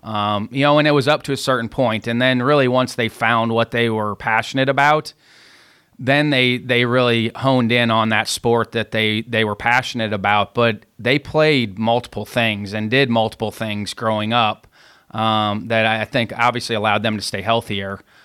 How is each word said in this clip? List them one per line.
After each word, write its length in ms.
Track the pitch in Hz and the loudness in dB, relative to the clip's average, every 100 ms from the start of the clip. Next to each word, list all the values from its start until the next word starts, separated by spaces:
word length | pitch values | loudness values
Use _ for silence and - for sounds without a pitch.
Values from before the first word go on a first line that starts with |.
| - | -8
um, 440 | 107 104 104 107 | -4 -2 -2 -4
you 80 | 139 | 0
know, 180 | 143 147 | 2 4
and 80 | 151 | 4
it 60 | |
was 160 | 147 131 | 2 2
up 160 | 151 - | 0 -2
to 80 | |
a 40 | 135 | -4
certain 320 | - 127 113 | -2 -2 -2
point. 380 | - 127 110 117 | -2 -2 -2 -2
And 160 | 117 | 0
then 220 | 127 127 123 | 2 2 2
really 240 | 147 131 | 2 2
once 260 | 127 127 - | 2 0 -2
they 140 | 113 | -4
found 440 | - 113 117 113 | 0 0 2 2
what 200 | 113 113 | 0 0
they 180 | 120 117 | 0 0
were 240 | 110 104 101 | 0 -4 -4
passionate 540 | - 110 - 139 135 | -2 0 0 0 0
about, 460 | 135 143 151 151 - _ - - - _ _ _ - | 4 4 2 -2 -12 _ -20 -20 -20 _ _ _ -6
then 320 | 123 143 151 | 0 2 2
they, 280 | 135 127 123 | 2 2 0
they 260 | 123 120 123 | 0 0 2
really 460 | 123 123 117 113 - | 2 2 2 0 -2
honed 360 | 135 131 117 | 0 2 2
in 180 | 120 117 | 2 2
on 200 | 113 110 | 2 2
that 180 | 107 110 | 0 0
sport 440 | - 123 117 113 | -2 0 0 0
that 200 | 117 110 | -4 -4
they, 300 | 110 110 107 | -2 0 -2
they 220 | 113 113 110 | -2 0 0
were 120 | 101 | -2
passionate 560 | 117 123 123 123 110 | 0 0 0 -4 -4
about. 420 | 101 101 104 101 - | -2 0 2 0 0
But 300 | 117 107 - - | 0 0 -8 -8
they 200 | 113 143 | -2 -2
played 600 | - 156 156 147 113 95 | -2 0 2 2 0 -2
multiple 460 | 113 120 - - 104 | -2 0 -2 -10 -6
things 480 | - 113 104 101 | -2 0 -2 -6
and 180 | 107 107 | -6 -2
did 180 | 131 135 | 0 2
multiple 420 | 117 110 - 110 | 2 0 -2 -6
things 440 | - 113 104 104 - | -6 -6 -6 -8 -6
growing 380 | 113 107 107 | -2 -2 0
up, 340 | 120 107 110 _ _ - _ _ | 2 2 -2 _ _ -20 _ _
um, 560 | 110 110 110 107 104 107 | -4 0 0 0 -2 -2
that 180 | 113 110 | 0 2
I 180 | 113 107 | 0 -2
think 280 | 131 113 - | -2 -4 0
obviously 380 | 120 120 - 113 | 0 0 -2 -2
allowed 280 | 107 104 | 0 0
them 140 | 110 107 | 0 -4
to 60 | |
stay 200 | - 101 | -6 -6
healthier. 580 | 98 113 - 101 98 98 _ _ | -2 -2 -2 -6 -8 -10 _ _